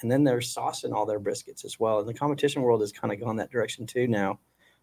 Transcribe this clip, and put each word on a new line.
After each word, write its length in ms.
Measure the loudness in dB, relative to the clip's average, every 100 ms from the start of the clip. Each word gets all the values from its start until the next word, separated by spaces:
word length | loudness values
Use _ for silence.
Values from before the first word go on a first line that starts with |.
And 100 | 0
then 140 | 4
there's 240 | 4 4 0
sauce 320 | -4 -4 -4
in 80 | -4
all 100 | -2 -2
their 140 | -2
briskets 440 | -2 -6 -8 -14 -12
as 120 | -2
well. 220 | 2 2
And 80 | 0
the 60 |
competition 480 | -2 -2 2 0 2
world 180 | 4 4
has 100 | 2
kinda 240 | -2 -4 -4
gone 200 | -2 -2
that 140 | -2
direction 340 | -2 -4 -4 -6
too 220 | 0 2
now, 320 | 2 2 -2 _ _ _ _